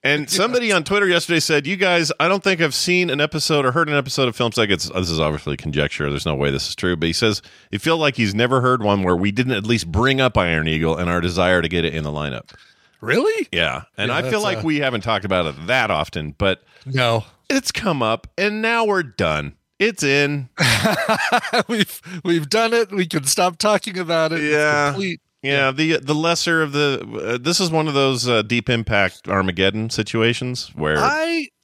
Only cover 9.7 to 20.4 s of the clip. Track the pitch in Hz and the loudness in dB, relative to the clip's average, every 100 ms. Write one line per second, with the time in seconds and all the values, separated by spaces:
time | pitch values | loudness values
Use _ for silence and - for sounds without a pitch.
9.7 | 117 82 85 127 135 131 104 87 80 80 | 0 0 0 2 4 2 2 2 2 2
10.7 | 80 80 78 87 87 87 87 90 90 82 | 0 0 0 0 0 0 2 4 4 2
11.7 | 87 82 80 76 76 73 60 - - - | 0 -2 -2 -6 -6 -6 -8 -12 -20 -20
12.7 | _ _ _ 110 165 359 440 339 87 82 | _ _ _ -2 0 2 -2 -4 -2 -2
13.7 | 65 - - 107 139 131 220 208 185 160 | -2 -10 -6 -4 -2 -2 -2 -2 -2 -2
14.7 | 147 139 120 117 107 98 92 80 69 82 | 0 -2 -2 -2 -2 0 0 0 -6 -2
15.7 | 127 110 80 78 87 76 - 98 92 _ | 0 2 0 -2 -6 -8 0 0 0 _
16.7 | _ 131 131 123 113 - _ _ 269 - | _ -6 0 2 0 -4 _ _ -2 -2
17.7 | - 208 147 113 110 - - 202 214 226 | -4 -2 0 0 -2 -4 -4 -2 -2 -2
18.7 | 233 220 196 147 - 87 76 71 - _ | 0 0 0 -2 -2 0 0 -4 -12 _
19.7 | _ 208 196 143 139 143 147 | _ -2 0 0 2 2 -2